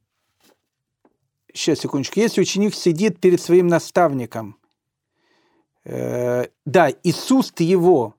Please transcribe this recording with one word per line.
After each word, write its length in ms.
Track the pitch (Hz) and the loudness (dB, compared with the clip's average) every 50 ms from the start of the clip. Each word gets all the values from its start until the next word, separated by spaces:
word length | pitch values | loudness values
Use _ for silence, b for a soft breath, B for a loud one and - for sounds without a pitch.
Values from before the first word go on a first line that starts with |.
| _ _ _ _ _ _ _ _ _ _ _ _ _ _ _ _ _ _ _ _ _ _ _ _ _ _ _ _ _ _ - | _ _ _ _ _ _ _ _ _ _ _ _ _ _ _ _ _ _ _ _ _ _ _ _ _ _ _ _ _ _ -14
щас, 240 | - - - 151 - | -6 -4 -2 -2 -2
секундочку. 420 | - 131 - 139 127 - - 196 | -4 -6 -6 -6 -6 -4 -2 0
Если 200 | 170 156 - - | 0 0 0 0
ученик 340 | 180 - - 190 208 208 - | -2 0 0 -2 -2 -2 -2
сидит 460 | - - 180 160 156 208 220 175 - | -2 -2 -2 0 0 0 -2 0 0
перед 200 | - 185 180 170 | 2 2 2 2
своим 280 | - - 170 185 180 175 | 2 2 2 4 4 4
наставником, 880 | 170 160 - - - 196 175 156 139 131 120 110 - 117 113 101 - _ _ _ _ _ _ _ _ _ _ _ _ _ _ _ _ _ _ _ _ _ _ _ _ _ _ | 0 0 -2 -2 0 0 0 2 0 -4 -8 -8 -10 -12 -12 -12 -16 _ _ _ _ _ _ _ _ _ _ _ _ _ _ _ _ _ _ _ _ _ _ _ _ _ _
э, 600 | - 123 123 123 123 123 123 123 123 123 123 123 - _ _ _ | -12 -10 -8 -8 -6 -6 -4 -4 -2 -2 -4 -4 -6 _ _ _
да, 240 | 143 123 185 165 143 | 2 4 4 4 4
из 420 | 170 - - 175 156 - - - | 0 -2 -2 -2 -2 -2 -2 0
уст 300 | 262 262 - - - - | 0 0 0 -2 -4 -2
его 540 | 170 160 190 185 165 185 180 135 113 107 - | 0 2 2 4 4 4 4 4 2 -2 -8